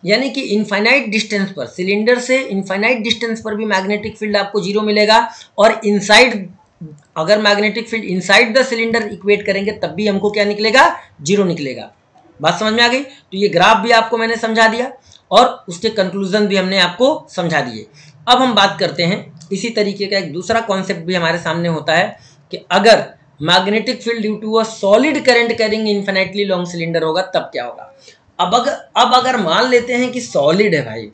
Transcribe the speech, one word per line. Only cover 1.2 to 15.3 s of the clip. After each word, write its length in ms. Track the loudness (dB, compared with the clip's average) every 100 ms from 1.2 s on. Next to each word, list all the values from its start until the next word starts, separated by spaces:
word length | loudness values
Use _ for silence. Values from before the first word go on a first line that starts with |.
| -2 -4 -4
पर, 160 | -6 -12
cylinder 520 | -6 -2 0 2 0
से 200 | 2 -2
infinite 640 | 0 -6 -4 -2 -2 -2
distance 380 | -2 -4 -4 -6
पर 140 | -6
भी 100 | -6 -2
magnetic 500 | -2 -2 -4 -6 -8
field 180 | -4 -2
आपको 240 | -2 -4
ज़ीरो 200 | -2 -2
मिलेगा 460 | 0 2 4 4 2 -8 -14 2
और 220 | 2 4 0
inside, 520 | 0 4 6 6 2 -8 -18 _ _ -20 -20 _ -6
अगर 240 | 2 2
magnetic 480 | 4 2 0 -2 -6
field 160 | -8 -4
inside 440 | -6 2 2 4 2
the 120 | 0
cylinder 340 | 0 0 -2 -4
equate 340 | -6 0 0 2
करेंगे 260 | -2 -2
तब 160 | -4 -6
भी 160 | -2 -2
हमको 220 | 0 -2
क्या 140 | 0
निकलेगा? 400 | 0 0 2 4 4 2 -14 _
ज़ीरो 220 | -2 0
निकलेगा। 460 | 0 -2 -6 -10 -16 _ _ _ _ _
बात 180 | -2 0
समझ 120 | 0
में 100 | 2
आ 60 | 2
गई? 140 | 2
तो 360 | -4 -16 _ -2
ये 100 | 0
graph 320 | 4 4 4
भी 80 | 4
आपको 240 | 2 2 -2
मैंने 180 | -2 -2
समझा 300 | -2 2 2
दिया 240 | 2 -6 -8 _ _ _